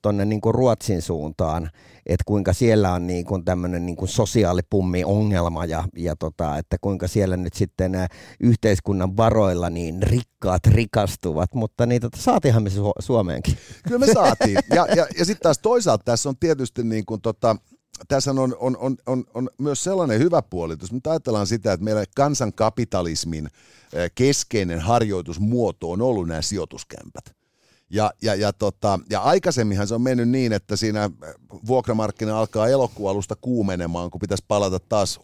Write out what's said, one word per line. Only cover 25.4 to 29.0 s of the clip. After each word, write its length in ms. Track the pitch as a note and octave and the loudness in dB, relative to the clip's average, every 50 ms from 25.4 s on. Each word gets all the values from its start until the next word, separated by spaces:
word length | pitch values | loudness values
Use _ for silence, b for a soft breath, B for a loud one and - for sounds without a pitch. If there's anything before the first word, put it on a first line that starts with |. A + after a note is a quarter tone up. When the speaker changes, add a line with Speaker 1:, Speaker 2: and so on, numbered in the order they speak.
| G2+ G#2+ B2 A#2+ A#2 F#2+ - - - E2 | -2 0 0 0 0 -2 -2 -6 -8 -6
Speaker 2:
on 100 | F2 G2+ | -4 -2
ollut 260 | A#2+ C3 A#2 G2+ F2 E2 | 0 0 0 -2 -2 -4
nämä 140 | D#2+ D#2+ | -4 -4
sijoituskämpät. 800 | E2 - G#2 F#2 D#2+ - - - - - - - - - - - - - - _ _ _ _ _ _ _ _ _ _ _ | -4 -4 -4 -6 -6 -8 -10 -16 -18 -18 -18 -20 -20 -20 -20 -20 -20 -20 -20 _ _ _ _ _ _ _ _ _ _ _
Ja, 200 | F2+ G#2+ G#2+ G2+ - _ | -2 0 0 0 -2 _
ja, 140 | G#2 A2 G2+ | -2 -2 0
ja, 180 | G2 G#2+ G2+ - | 0 0 -2 0
tota, 460 | - G#2+ G2 - _ - G#2 G2 F2+ | 0 -2 -4 -2 _ 0 0 0 -2